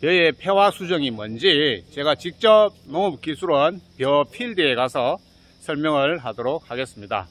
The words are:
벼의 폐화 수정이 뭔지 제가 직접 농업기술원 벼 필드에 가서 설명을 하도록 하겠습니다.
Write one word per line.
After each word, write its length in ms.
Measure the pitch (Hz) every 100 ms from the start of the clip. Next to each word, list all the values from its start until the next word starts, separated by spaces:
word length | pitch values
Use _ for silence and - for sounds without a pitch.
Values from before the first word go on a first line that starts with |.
벼의 300 | 151 180 165
폐화 400 | 135 180 196 202
수정이 400 | - 180 175 139
뭔지 720 | 113 107 117 185 147 147 107 87
제가 240 | - 143
직접 560 | 143 180 - 226 220 208 - -
농업기술원 920 | 147 196 139 - 151 185 147 151 180 - _
벼 240 | 131 143
필드에 540 | 147 - 247 202 151 120
가서 400 | 127 139 123 175 _ _ _ _
설명을 600 | - 151 156 147 139 170
하도록 520 | 123 107 120 160 -
하겠습니다. 560 | 123 131 - 104 104 90